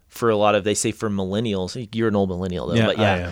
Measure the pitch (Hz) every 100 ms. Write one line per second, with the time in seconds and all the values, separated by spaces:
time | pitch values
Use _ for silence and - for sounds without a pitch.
0 | _ - 117 107 104 104 98 104 113 -
1 | 110 98 92 101 120 98 92 127 110 113
2 | 113 101 98 90 92 87 65 113 110 95
3 | 107 92 87